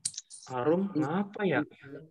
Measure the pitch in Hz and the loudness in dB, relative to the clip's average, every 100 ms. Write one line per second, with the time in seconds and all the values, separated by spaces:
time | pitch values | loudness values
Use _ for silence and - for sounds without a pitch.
0 | - - - - - 127 123 175 196 156 | -8 -8 -18 -18 -8 0 4 4 4 0
1 | 156 180 202 - 196 151 147 - 139 143 | 0 0 -2 0 2 2 0 -6 -18 -16
2 | - | -16